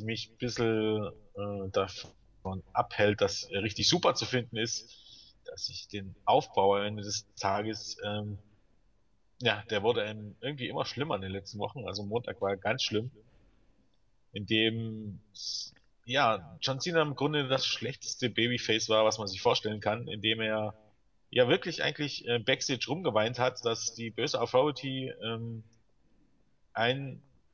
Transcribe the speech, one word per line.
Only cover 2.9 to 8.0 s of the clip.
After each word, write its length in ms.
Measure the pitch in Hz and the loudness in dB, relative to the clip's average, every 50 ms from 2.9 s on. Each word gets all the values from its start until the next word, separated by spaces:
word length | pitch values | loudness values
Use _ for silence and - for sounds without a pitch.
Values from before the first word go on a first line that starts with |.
| - - 107 104 104 104 | 2 4 4 4 6 4
das 280 | 101 98 - - - - | 2 2 2 -2 -8 -4
richtig 400 | - 101 98 110 101 - 104 - | -4 -2 -2 -2 -2 0 2 2
super 240 | - 175 170 185 - | 2 4 4 2 2
zu 140 | - 113 104 | 2 -2 -2
finden 280 | - 127 117 - - | -2 -2 -2 -2 -4
ist, 800 | 110 110 117 - - - - - - - - - - - - _ _ _ | -4 -2 -2 -2 -6 -8 -12 -20 -20 -20 -20 -20 -20 -20 -20 _ _ _
dass 220 | - - - - - | -16 -14 -10 -10 -10
ich 180 | - - - - | -10 -10 -14 -10
den 280 | - 101 98 95 92 - _ | -10 -10 -8 -8 -14 -6 _
Aufbau 500 | - 110 139 147 - - - 98 98 101 | 4 4 4 4 2 0 4 6 6 6
am 80 | 101 101 | 4 2
Ende 180 | 104 107 107 | -2 -4 -4
des 240 | 101 104 104 - - _ _ - | -6 -4 -6 -6 -6 _ _ -4
Tages, 580 | - 98 98 101 107 110 110 107 - - - - | -2 0 0 0 -2 -2 -6 -6 -8 -10 -10 -8